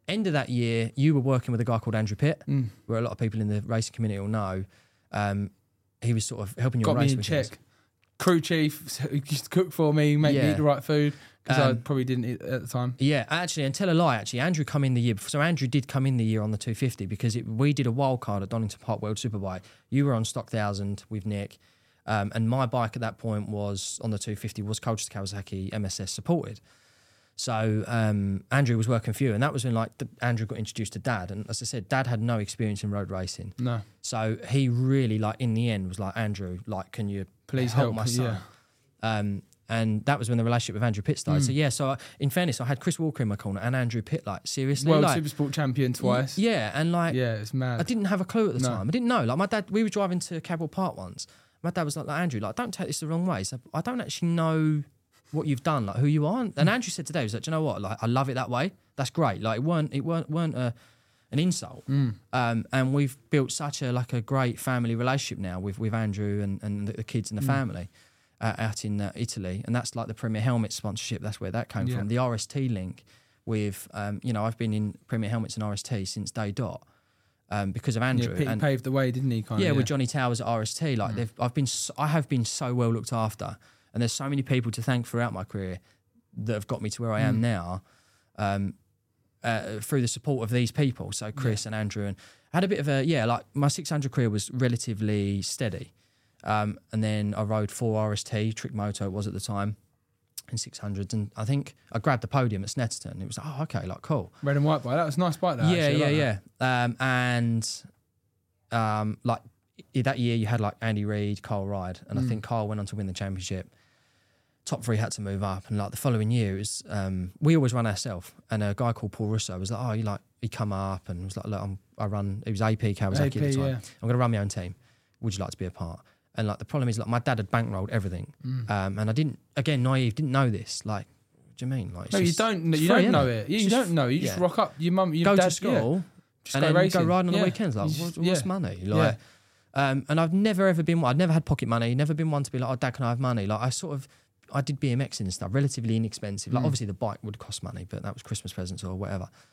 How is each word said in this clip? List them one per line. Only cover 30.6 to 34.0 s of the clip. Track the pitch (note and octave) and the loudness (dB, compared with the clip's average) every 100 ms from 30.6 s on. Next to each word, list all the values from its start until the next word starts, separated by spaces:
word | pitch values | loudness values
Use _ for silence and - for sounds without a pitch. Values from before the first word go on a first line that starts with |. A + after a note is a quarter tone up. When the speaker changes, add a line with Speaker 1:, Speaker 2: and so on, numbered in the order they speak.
| G#2+ - G#2+ | -6 -6 -6
Speaker 1:
to | G2+ | -4
Dad. | B2+ A2 F#2 | -4 -4 -4
And | G2+ G#2+ | -8 -8
as | A2+ | -8
I | A#2 | -6
said, | B2+ F#2 | -8 -2
Dad | C3+ B2 | -2 0
had | A#2 | 0
no | A#2 A2+ | 0 0
experience | G2+ - A2 G2+ | -2 -2 -2 -2
in | G#2 | -2
road | G2+ G2 | -4 -4
racing. | F#2+ F#2 - F#2+ - | -4 -6 -8 -12 -6
Speaker 2:
No. | B2 A#2 G2 _ | -2 -2 -6 _